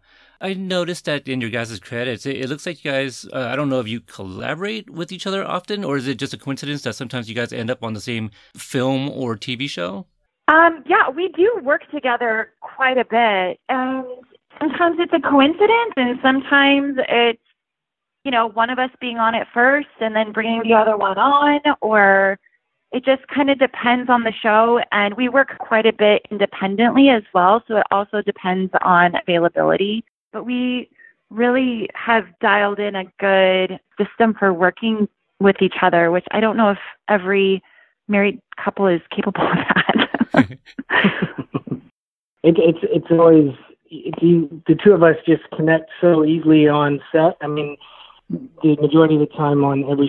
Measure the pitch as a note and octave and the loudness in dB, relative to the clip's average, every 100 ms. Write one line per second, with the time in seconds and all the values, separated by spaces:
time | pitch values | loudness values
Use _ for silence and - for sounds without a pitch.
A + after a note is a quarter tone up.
0 | _ _ _ _ F#3+ F#3+ F#3+ F3+ E3+ F3 | _ _ _ _ -10 -8 -6 -4 -4 -6
1 | - D3 C3+ B2+ A#2 A#2+ A2+ A2 - A#2+ | -6 -6 -6 -6 -4 -6 -8 -12 -12 -8
2 | B2+ A2 C3+ C3+ B2+ D3 F#3 D#3+ D#3 C3+ | -6 -8 -8 -8 -8 -8 -10 -10 -6 -4
3 | C3+ A#2+ - C3 A#2+ C3 C#3+ C3 G#2+ A#2 | -6 -10 -12 -8 -6 -4 -2 -2 -4 -8
4 | - - F#2+ F#2+ A#2+ D#3 G3+ A3 G3+ E3+ | -12 -16 -14 -10 -10 -8 -8 -10 -12 -14
5 | F3 F3+ G3 G3 F#3+ F3+ - G#3 F#3+ C#3 | -12 -10 -8 -8 -6 -8 -8 -10 -6 -6
6 | B2+ C3+ C#3 C#3 - C3+ C#3 D3 B2 A2 | -6 -8 -8 -10 -10 -10 -8 -8 -8 -10
7 | A#2+ B2+ A2 A2+ A#2 A#2+ A#2 B2+ A2+ A2 | -10 -10 -10 -8 -8 -6 -6 -6 -6 -10
8 | B2 A#2 A2 _ _ - - C3+ C3 C3+ | -8 -8 -8 _ _ -20 -8 -4 -2 -2
9 | C#3 B2+ B2+ A2 - A#2+ C#3 - F3 G3 | -4 -8 -8 -8 -8 -8 -8 -8 -8 -8
10 | - _ _ _ - D#4 E4+ D#4+ B3+ G4+ | -14 _ _ _ 2 4 4 2 -2 0
11 | G4 C#4 F#4 D#4 G4+ A4 B3+ D#4+ - D4+ | 0 -2 -6 0 0 0 -2 -4 -4 -6
12 | C4 A#3+ A#3+ A3 G#3+ _ - - C4 B3+ | -4 -2 -2 -4 -6 _ -18 -4 -2 0
13 | A3+ A3+ A3+ G3 F#3 - - C4 B3+ C4 | 0 0 2 2 -2 -6 -6 -4 -4 -6
14 | B3+ B3+ - _ _ - D4+ C4 F4 E4 | -10 -16 -20 _ _ -8 -6 0 0 0
15 | F4 E4 - C#4+ C#4 F4 G#4 A#4 A#4 - | -2 -2 2 4 4 4 2 2 0 -2
16 | B3 B3+ C4 C4+ C4 C#4+ C#4 C#4 C#4 B3+ | -2 0 0 0 0 2 4 2 0 -4
17 | - A#3 A#3 A#3 _ _ _ _ _ _ | -2 2 0 -2 _ _ _ _ _ _
18 | _ _ C#4 A#3+ A3+ G#3 A#3 B3+ B3+ - | _ _ -4 -2 -2 -2 -4 -2 -6 -6
19 | B3 A#3 A3+ A3+ - A#3 B3 C#4+ C#4+ - | -10 -4 -2 -2 -6 0 2 2 -2 -6
20 | A3 G#3+ G#3+ G#3+ A3 A3+ A3 A3+ A3 G#3+ | -4 -2 -2 -4 -4 -4 2 4 4 2
21 | G3 F#3+ B3+ C#4+ D4 D4 D4 - A3 G#3+ | 0 0 2 2 2 2 0 -2 0 4
22 | G3 G3 G3 G3 _ _ _ _ _ B3+ | 4 4 2 -2 _ _ _ _ _ -6
23 | C4 C4 - C4+ C#4 C4+ C4 - A#3 B3 | -2 -2 -2 -2 0 2 0 -2 -2 -2
24 | B3+ B3 A3+ G#3 A#3 G#3+ A#3 A#3+ - G#3 | 2 0 0 -4 0 2 4 2 0 -2
25 | G3+ G#3 B3 C4 C4 - - A3 A3 A3 | -2 -2 -2 0 0 -4 -2 0 2 2
26 | G#3 G#3 - G#3 G3 - F#3+ G3+ A#3 C4 | 2 2 0 -4 -4 -2 -4 0 2 6
27 | C#4 A#3 G3+ F#3 F3+ A3+ - G#3+ - G3 | 6 4 0 2 4 2 0 -2 0 -2
28 | G3+ G#3 G3+ - F#3+ F#3 F#3+ - - F3+ | -2 -4 -4 -6 -4 -2 0 0 2 4
29 | F3 E3+ - E3+ E3+ D#3+ D#3 E3 G3+ A3 | 4 0 -2 0 0 0 0 0 0 -4
30 | - _ _ G#3+ A3 B3 B3 B3 - _ | -8 _ _ -14 -8 -4 -4 -6 -10 _
31 | - _ _ G#3 A#3+ B3+ C4 A#3 G3+ - | -20 _ _ -2 0 2 0 -4 -8 -8
32 | - A3+ F#3 - A3 G3+ G#3 G3+ G#3 G3 | -2 -2 -2 -4 0 2 0 -2 -6 -6
33 | F#3+ - G3 F#3+ F#3+ F#3 F#3 F#3+ _ - | -10 -6 0 2 4 2 -2 -6 _ -6
34 | G3+ - A3+ G#3 G3 E3+ F3+ - A3+ G#3+ | -6 0 0 2 0 2 0 0 -4 -2
35 | G#3 _ _ - G3 F#3+ F#3 - F#3 E3+ | -2 _ _ 0 2 2 0 0 0 2
36 | E3+ F3+ - G#3 A3 G#3 G#3+ G3 - - | 2 0 -2 -2 -2 0 0 0 -6 -16
37 | - G#3 F3+ G3 G3 F#3+ _ _ _ _ | -2 -2 0 0 2 0 _ _ _ _
38 | - G3+ G3+ B3 _ - G#3 - G3 E3+ | -4 0 0 -2 _ -10 -8 -2 0 0
39 | - - - - - F3 - - - - | -4 -6 -4 -2 -2 -2 -2 -2 0 0
40 | - - - - G2+ B2+ - - - - | -2 -2 -2 0 0 -2 -20 -18 -4 0
41 | F#3 - F3+ - - - - - _ _ | 0 0 -8 -8 -10 -10 -8 -12 _ _
42 | _ _ _ _ D#3+ E3+ F3+ E3 - D#3+ | _ _ _ _ 2 4 4 2 -2 -4
43 | - E3 E3 D#3+ C#3+ B2+ - _ _ D#3 | 0 4 6 6 4 -2 -16 _ _ -16
44 | - - E3+ E3+ D3 D#3+ - D#3+ G#3 F#3 | -12 0 4 4 2 -6 -2 2 6 6
45 | E3 D#3 - D#3+ - - D#3 D#3+ D#3+ - | 6 4 0 0 -2 -4 0 0 -2 0
46 | F3 E3 D#3 E3 D#3 D#3 D3+ D3 C#3+ C#3+ | 2 4 2 0 4 6 6 4 0 -2
47 | - D#3+ E3 - D3 D3+ D3 C#3+ - - | -6 0 0 0 -8 -6 -8 -12 -20 -20
48 | - _ - E3+ - - D#3 D3 D3 D#3+ | -20 _ -12 -12 -12 -2 0 2 2 4
49 | D#3+ D#3 D3 - D3 C#3+ C#3 C#3 C3+ C#3+ | 4 4 0 -2 0 2 0 0 -2 0